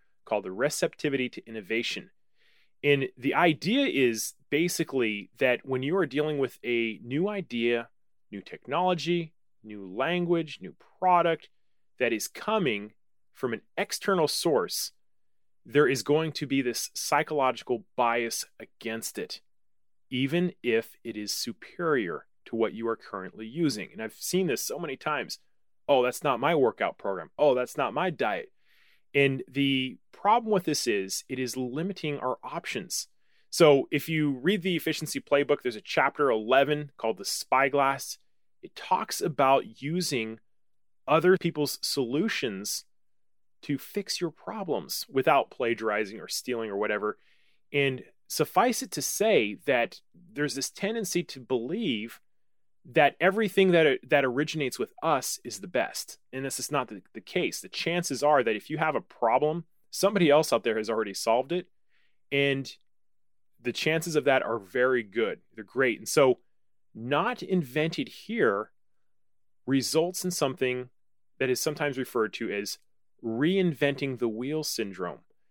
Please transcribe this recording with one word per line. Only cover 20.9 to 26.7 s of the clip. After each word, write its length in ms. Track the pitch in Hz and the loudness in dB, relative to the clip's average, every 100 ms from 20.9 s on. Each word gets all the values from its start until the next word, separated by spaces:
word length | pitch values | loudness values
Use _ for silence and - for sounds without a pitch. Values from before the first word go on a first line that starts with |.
| - | -8
it 120 | 117 107 | -12 -8
is 160 | 104 | -6
superior 920 | - - 107 - - 170 143 92 78 - _ - | -6 -6 -10 -14 -6 0 0 0 -6 -12 _ -8
to 100 | 113 | 0
what 180 | 107 | 0
you 140 | 95 113 | 0 -6
are 100 | 113 | -6
currently 480 | - 98 92 - 113 | -8 -10 -10 -12 -10
using. 440 | 139 160 107 90 | -2 0 0 -8
And 80 | 98 | -8
I've 140 | 110 - | -10 -8
seen 320 | - 180 185 | -4 0 0
this 160 | 117 | -2
so 160 | - 143 | -4 -6
many 180 | 170 135 | -8 -6
times. 400 | - 147 98 - _ _ _ _ - | -4 -4 -6 -10 _ _ _ _ 2
"Oh, 160 | 139 | 4
that's 200 | 123 - | 4 0
not 160 | 147 120 | 0 2
my 160 | 139 175 | 2 4
workout 420 | 120 | 4